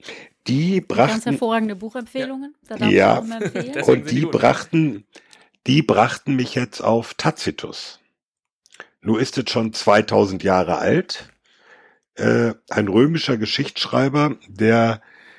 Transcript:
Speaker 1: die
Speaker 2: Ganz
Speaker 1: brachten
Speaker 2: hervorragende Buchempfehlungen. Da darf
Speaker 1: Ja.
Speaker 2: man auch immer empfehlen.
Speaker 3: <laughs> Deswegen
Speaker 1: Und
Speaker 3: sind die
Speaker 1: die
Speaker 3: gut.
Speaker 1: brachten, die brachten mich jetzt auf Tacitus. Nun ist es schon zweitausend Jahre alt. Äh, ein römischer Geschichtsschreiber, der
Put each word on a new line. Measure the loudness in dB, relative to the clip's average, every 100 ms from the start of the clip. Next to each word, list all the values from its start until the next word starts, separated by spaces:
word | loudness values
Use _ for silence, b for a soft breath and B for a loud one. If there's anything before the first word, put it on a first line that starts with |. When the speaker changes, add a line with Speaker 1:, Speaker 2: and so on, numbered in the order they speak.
| B B B _ -2
Speaker 1:
die | 0 2 0
Speaker 2:
Ganz | 0
Speaker 1:
brachten | 2 2 2
Speaker 2:
hervorragende | -2 -2 -2 -2 -2 -6
Buchempfehlungen. | -12 -12 -10 -8 -8 -10 -14 -18 -16
Da | -4
darf | 2
Speaker 1:
Ja. | 4 4 2
Speaker 2:
man |
auch |
immer | -2 -8 -6
empfehlen. | -6 -6
Speaker 3:
<laughs> | 0
Deswegen | 2 2
Speaker 1:
Und | 0
Speaker 3:
sind |
die | -2
Speaker 1:
die |
Speaker 3:
gut. | 0
Speaker 1:
brachten, | 2 2 0 -2 0 0 -4 -14 b b b b _ 0
die | 2
brachten | 4 4 2 0 -4 -2
mich | -2 -4
jetzt | -6 -4
auf | 0 0 -2
Tacitus. | -4 -4 -4 -6 -8 -12 -14 -16 -20 _ _ _ _ _ _ _ B B B
Nun | -2 0
ist | 0 -4
es | -2
schon | -2 -2
zweitausend | 0 4 4 4 2 2 0
Jahre | 0 2 2 0
alt. | 2 0 -2 -10 -14 _ b b b b b b _ -4
Äh, | 0 2 0 -2 -4
ein | -2 2
römischer | 4 4 2 -2 -2
Geschichtsschreiber, | -2 -4 -6 -6 -2 0 2 2 0 -2 -12
der | 0 4 4 2 -2 b b b